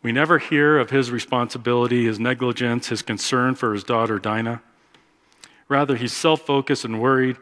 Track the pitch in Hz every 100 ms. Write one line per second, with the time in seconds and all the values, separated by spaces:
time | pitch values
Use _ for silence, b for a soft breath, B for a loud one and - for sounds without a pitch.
0 | 120 123 156 165 - 147 147 151 117 135
1 | 123 120 - 123 120 127 117 120 120 123
2 | 117 104 117 120 123 117 120 120 - 113
3 | - 107 - 127 127 127 117 104 - 117
4 | 113 104 107 110 113 117 _ _ b b
5 | b b b b b b _ 139 143 120
6 | 120 - 160 156 - 139 135 135 120 110
7 | 123 131 127 127